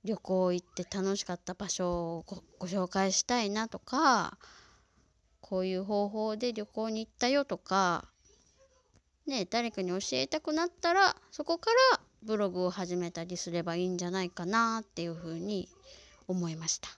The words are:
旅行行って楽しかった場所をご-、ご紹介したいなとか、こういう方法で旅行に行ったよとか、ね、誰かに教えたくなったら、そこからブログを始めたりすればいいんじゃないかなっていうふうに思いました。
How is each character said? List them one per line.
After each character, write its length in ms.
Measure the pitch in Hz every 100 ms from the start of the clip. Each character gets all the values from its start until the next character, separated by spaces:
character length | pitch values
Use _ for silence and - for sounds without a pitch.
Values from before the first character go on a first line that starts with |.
旅 140 | 190 208
行 340 | - 185 180
行 100 | 180
っ 40 | _
て 180 | -
楽 320 | 180 202 190 202
し 80 |
か 100 | -
っ 40 | 175
た 160 | -
場 160 | 185 202
所 480 | - 180 175 170 165
を 40 | -
ご-、 180 | 185 - -
ご 60 | 180
紹 180 | 196 180
介 260 | 190 190
し 100 | 185
た 200 | - 247
い 60 | 208
な 200 | 208 226
と 100 | -
か、 580 | - 262 311 226 - - - - - _ _ _ _ _ _ _
こ 200 | - 190
う 60 | 185
い 80 |
う 100 | 185
方 240 | 190 208 202
法 260 | 214 220 214
で 160 | 247
旅 140 | 220 208
行 240 | - 220
に 140 | 220 226
行 20 |
っ 40 | -
た 100 | 247
よ 160 | 277
と 120 | 277 180
か、 540 | - 190 185 170 - _ _ _ _ _ 539 _ _ _ _ _ -
ね、 200 | 269 180
誰 240 | 226 233
か 100 | 220
に 80 | 180
教 100 | 185 -
え 140 | 254 269
た 140 | 311
く 120 | -
な 140 | 311 339
っ 20 |
た 240 | - 339
ら、 240 | 370 381 - -
そ 140 | -
こ 140 | 302 339
か 120 | - 466 523
ら 80 | - - _
ブ 140 | 220 214
ロ 140 | 202
グ 160 | 180 180
を 40 |
始 260 | 185 175 180
め 140 | 170
た 140 | 165
り 120 | 170 175
す 120 | -
れ 120 | 170
ば 140 | 170 170
い 60 |
い 60 | 180
ん 80 | 180
じ 60 |
ゃ 60 | 175
な 120 | 190
い 80 | 180
か 160 | - 180
な 340 | 226 226 226
っ 20 |
て 180 | 220 -
い 40 | 170
う 80 |
ふ 160 | 165 170
う 80 | 165
に 300 | 190 202 - - - - - - -
思 200 | 185 170
い 60 | 160
ま 120 | 160
し 100 | -
た。 100 | -